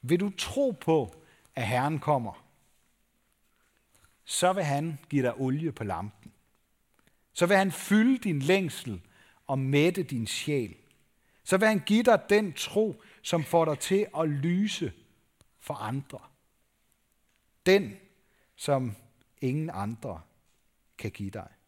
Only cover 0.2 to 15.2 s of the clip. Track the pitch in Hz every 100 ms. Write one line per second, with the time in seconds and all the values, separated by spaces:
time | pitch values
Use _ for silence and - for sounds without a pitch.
0.2 | 202 190 - - 277 196 - 160 113 -
1.2 | - _ _ - 107 123 139 156 - 139
2.2 | 110 - _ _ _ _ _ _ _ _
3.2 | _ _ _ _ _ _ _ _ _ _
4.2 | - - 180 190 156 139 160 147 - 143
5.2 | 123 120 131 135 160 123 107 85 104 -
6.2 | - _ _ _ _ _ _ _ _ _
7.2 | _ - 175 196 196 - - 208 233 262
8.2 | 208 151 135 190 180 - - 95 - _
9.2 | _ _ _ 135 135 143 160 190 151 127
10.2 | 110 - - 143 107 87 _ _ _ _
11.2 | _ _ - 190 220 214 - 214 240 220
12.2 | - 208 208 143 - 202 220 - - -
13.2 | - 170 143 170 160 147 - 190 208 -
14.2 | 160 147 156 180 208 - 143 - _ _